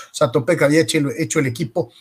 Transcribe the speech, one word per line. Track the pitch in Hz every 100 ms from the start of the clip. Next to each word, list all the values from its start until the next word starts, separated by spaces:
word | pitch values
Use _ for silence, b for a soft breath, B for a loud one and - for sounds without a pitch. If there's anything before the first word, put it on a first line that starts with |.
| B
Zatopek | - 147 151 131 156
había | 143 151
hecho, | 160 160 139 117
hecho | 160 160
el | 135
equipo | 117 139 - 117 B